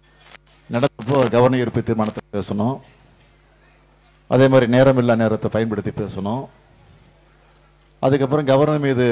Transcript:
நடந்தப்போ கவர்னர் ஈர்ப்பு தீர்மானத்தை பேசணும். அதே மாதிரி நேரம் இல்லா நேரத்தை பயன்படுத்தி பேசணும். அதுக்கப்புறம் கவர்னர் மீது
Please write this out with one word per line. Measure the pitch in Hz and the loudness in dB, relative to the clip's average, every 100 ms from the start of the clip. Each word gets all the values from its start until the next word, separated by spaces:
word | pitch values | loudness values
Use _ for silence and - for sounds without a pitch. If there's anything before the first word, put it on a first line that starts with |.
| _ _ - - _ _ - | _ _ -20 -20 _ _ -8
நடந்தப்போ | 117 139 - 110 143 120 | -4 -4 -4 -2 0 2
கவர்னர் | 120 123 127 | 2 2 2
ஈர்ப்பு | 113 117 | -2 -4
தீர்மானத்தை | 110 110 107 - - | -4 -4 -4 -6 -10
பேசணும். | 101 92 101 113 143 - _ _ _ _ _ _ _ _ _ _ _ _ _ - | -10 -6 -4 -4 -6 -12 _ _ _ _ _ _ _ _ _ _ _ _ _ -2
அதே | 127 135 | 2 4
மாதிரி | 131 117 | 4 4
நேரம் | 123 135 131 | 4 4 2
இல்லா | 120 113 | 2 2
நேரத்தை | 113 110 107 | 0 -2 -4
பயன்படுத்தி | 110 113 104 104 | -4 -4 -4 -6
பேசணும். | - 101 98 101 123 - _ _ _ _ _ _ _ _ _ _ _ _ _ _ _ | -8 -10 -8 -8 -8 -10 _ _ _ _ _ _ _ _ _ _ _ _ _ _ _
அதுக்கப்புறம் | 135 139 135 151 135 | 0 0 0 -2 2
கவர்னர் | 135 151 151 | 2 2 0
மீது | 139 123 123 | 0 0 0